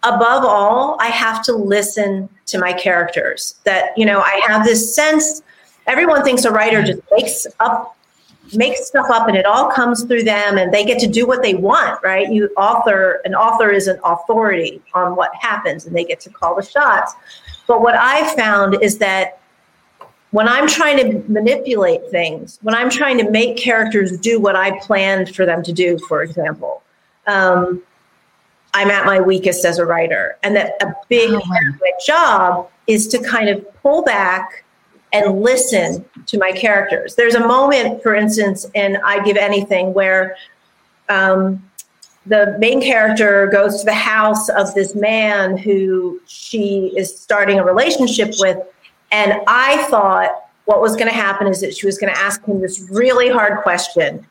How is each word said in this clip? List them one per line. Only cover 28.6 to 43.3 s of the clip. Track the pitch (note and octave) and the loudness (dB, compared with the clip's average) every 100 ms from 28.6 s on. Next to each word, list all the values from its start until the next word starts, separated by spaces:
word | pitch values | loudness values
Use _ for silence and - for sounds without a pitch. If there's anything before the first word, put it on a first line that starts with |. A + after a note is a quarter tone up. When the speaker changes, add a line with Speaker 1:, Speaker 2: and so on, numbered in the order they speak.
| _ | _
Speaker 1:
I'm | G3 G3+ | -2 0
at | G3+ F3+ | 2 2
my | F#3+ | 2
weakest | F#3 F#3+ F#3+ F3 | 2 2 0 0
as | F3 E3 | 0 0
a | E3 | 0
writer. | E3+ E3 D3 F2+ - | 0 0 -2 -4 -6
And | G3+ G#3 | -2 0
that | F#3+ - | 0 -4
a | - D#3+ - | -6 -6 -2
big | A#3+ A3+ | 2 2
Speaker 2:
Oh, | A3 | 0
wow. | |
Speaker 1:
part | F3+ F3+ A3+ | -2 -2 -2
of | C#3 | -2
my | F#3 F3+ - | -4 -2 0
job | D#4 D#4+ G#3 F#3 F3+ F3+ _ - | 2 4 2 2 -2 -6 _ -2
is | G#3+ G#3+ | -2 0
to | A#3+ | -4
kind | - A#3 G#3+ | -2 -2 0
of | G3+ - - | -2 -6 -4
pull | C#4+ D#4 | 0 2
back | D#4+ G#3 F#3+ F#3 - - _ _ _ _ _ | 0 0 0 -2 -6 -16 _ _ _ _ _
and | G#3 G3+ F#3+ | 0 2 2
listen | A3 C4 - G#3+ E3+ - - - - | 2 2 0 0 0 -6 -10 -20 -8
to | G3+ | -2
my | F#3 | -2
characters. | F#3+ A3+ G3+ F#3+ - - - | 0 0 0 0 -4 -4 0
There's | A#3 A#3 | 2 4
a | A#3 | 2
moment, | B3 C#4 C#4 A3 A3 | 4 4 2 0 -2
for | A3+ | 0
instance, | G#3 G#3+ G#3+ G3+ F#3+ - | 0 0 0 0 -2 -6
in | G#3+ G3+ G3 - | -2 -2 0 0
I'd | G3+ | 0
Give | G3+ G3+ | 2 2
Anything | G3+ G3+ G3+ F#3+ F#3 | 2 0 0 0 0
where, | F#3 F#3+ F#3+ F#3 F#3 - _ _ _ _ _ - | 0 2 2 0 -6 -20 _ _ _ _ _ -4
um, | G3 F#3+ F#3+ F#3+ F#3+ F#3+ - - _ - _ - | 0 2 2 0 -4 -10 -20 -20 _ -20 _ 0
the | G#3+ G#3 G#3 | 2 2 2
main | A3 C4 | 0 0
character | C4 A#3+ G#3+ G#3+ G#3+ | 0 2 2 2 4